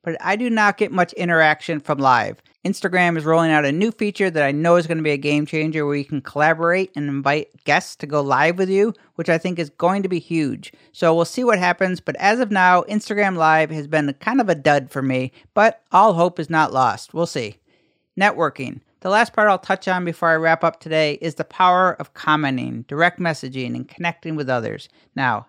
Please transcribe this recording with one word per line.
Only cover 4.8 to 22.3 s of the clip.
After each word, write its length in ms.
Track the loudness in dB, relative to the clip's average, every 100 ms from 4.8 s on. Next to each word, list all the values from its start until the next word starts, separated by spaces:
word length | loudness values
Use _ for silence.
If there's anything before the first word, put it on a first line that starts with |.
| 2
gonna 160 | -2
be 80 | -2
a 80 | -2
game 300 | 0 0 0
changer 360 | -4 -2 -2
where 120 | -2 -4
you 100 | -4
can 160 | -8
collaborate 680 | -6 0 0 2 0 0 -2 -6
and 140 | -6
invite 400 | -2 -2 -2 -4 _
guests 320 | -2 -2 -2 -16
to 100 | -4
go 160 | -4
live 380 | 0 2 2 0
with 100 | 0
you, 240 | 0 0 -2 _ -8
which 140 | -2
I 100 | -2
think 180 | -2 -6
is 140 | -8
going 320 | -2 -2 0
to 60 | -4
be 100 | -6
huge. 540 | -4 -2 -2 -6 -14 _ _
So 240 | 0 2 2
we'll 100 | 0
see 180 | 0
what 140 | 2 2
happens, 420 | 2 0 -2 -2
but 160 | -8 -2
as 220 | 0 0
of 120 | 0
now, 320 | 4 6 4
Instagram 520 | 2 -6 -4 -2 0 2
Live 360 | 4 4 2
has 160 | -4 -2
been 260 | -2 -2 -4
kind 200 | -2 0
of 100 | 0
a 40 |
dud 380 | 0 2 2 0
for 100 | -4
me, 300 | -2 -2 -4 _ _ 2
but 260 | 2 0 _
all 220 | 4 4
hope 260 | 4 0 -2
is 120 | -2
not 200 | 0 0
lost. 440 | 2 0 0 -10 -6
We'll 100 | -6
see. 300 | -6 -8 -12 _ _ _ _ _ 0
Networking. 640 | 0 2 -4 -4 -12 -12 _ _ -2
The 60 |
last 220 | 0 0
part 140 | 2 2
I'll 120 | 2
touch 280 | -2 -4 -2
on 160 | -4
before 260 | -4 -2 0
I 60 | 2
wrap 280 | 2 2
up 160 | 0 -4
today 400 | -4 0 0 -2
is 140 | -8 -6
the 80 |
power 500 | -10 2 4 4 2 0
of 160 | -12 -6
commenting, 680 | 0